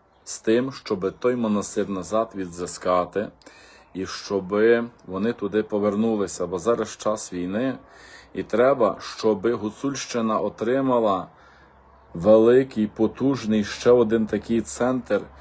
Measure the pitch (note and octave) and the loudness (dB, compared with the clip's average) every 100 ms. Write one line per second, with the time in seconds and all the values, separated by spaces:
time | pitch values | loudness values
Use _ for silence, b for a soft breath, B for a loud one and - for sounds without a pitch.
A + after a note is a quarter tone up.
0 | _ _ - - - A#2 C3 C3 - G2+ | _ _ -16 -6 0 2 0 -8 -8 -4
1 | F#2+ - B2 B2 A2+ G#2 F#2 A2 G2 F#2+ | -4 -2 -2 0 0 -2 -2 -4 -4 -6
2 | F2 A2 A2+ G2 F#2 E2+ F2+ - F#2 F2+ | -2 -2 -2 -6 -10 -8 -10 -6 0 0
3 | F2 F#2+ A2+ - B B B B B F2+ | 0 -4 -6 -10 B B B B B -10
4 | F#2 - - G2+ F#2 G#2 A2+ A#2 A#2 - | -10 -10 -4 -4 -2 2 4 4 0 -12
5 | - F#2 A2 A#2 G2+ G#2+ G#2+ G#2 G#2 G2+ | -10 -4 -4 -4 -2 -2 -2 -2 0 0
6 | A2+ A2 F#2+ - F2 F2+ F#2+ A#2 G#2+ - | 0 0 -2 -4 -4 -2 0 -2 -4 -6
7 | - A2 - F2+ F2+ G#2 C3 B2 B B | -4 -4 -6 -8 -4 -4 -4 -6 B B
8 | B B B - - G#2+ B2+ C3+ G#2 - | B B B -10 -2 2 4 4 2 0
9 | - - A2 G2+ A2 A#2 G#2 - C#3 C3 | -10 -2 0 0 0 -2 -6 -6 -6 -6
10 | - A#2+ A2 G#2 G2+ - A2+ C3+ C3+ A#2+ | -6 -4 -2 -2 -4 -4 -2 0 2 2
11 | A2 F#2 - b b b b b _ - | 2 0 -4 b b b b b _ -20
12 | _ E2+ F#2+ A2 A#2 B2+ C3+ - G#2 - | _ 0 6 8 8 6 4 0 -2 0
13 | G#2+ - C3+ B2+ G#2+ G#2+ G#2 - A#2+ B2 | -2 0 -2 0 0 0 0 0 4 6
14 | A2+ A2+ G#2+ G#2 - A#2 G#2+ - B2+ B2+ | 6 2 0 -4 0 -2 -2 -2 -2 -2
15 | - G2+ - B | -2 -2 -4 B